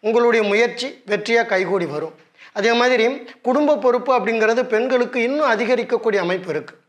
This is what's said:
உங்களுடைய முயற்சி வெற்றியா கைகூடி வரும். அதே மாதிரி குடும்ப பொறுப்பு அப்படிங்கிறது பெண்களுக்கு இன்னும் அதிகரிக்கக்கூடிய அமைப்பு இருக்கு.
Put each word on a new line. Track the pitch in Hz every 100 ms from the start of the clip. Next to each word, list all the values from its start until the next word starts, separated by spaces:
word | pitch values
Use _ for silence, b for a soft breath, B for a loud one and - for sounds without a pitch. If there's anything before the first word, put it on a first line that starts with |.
| 214
உங்களுடைய | 233 240 226 208
முயற்சி | 202 233 - 262 - -
வெற்றியா | 208 214 233 233
கைகூடி | 190 185 196 170
வரும். | 147 160 160 B B B -
அதே | 208 233
மாதிரி | 247 254 226 277 - B 240
குடும்ப | 254 294 285
பொறுப்பு | 247 247 247 254
அப்படிங்கிறது | 202 226 220 233 247
பெண்களுக்கு | 220 254 254 240 254 233
இன்னும் | 285 294
அதிகரிக்கக்கூடிய | 220 226 247 233 233 226 202 175
அமைப்பு | 185 175
இருக்கு. | 156 - -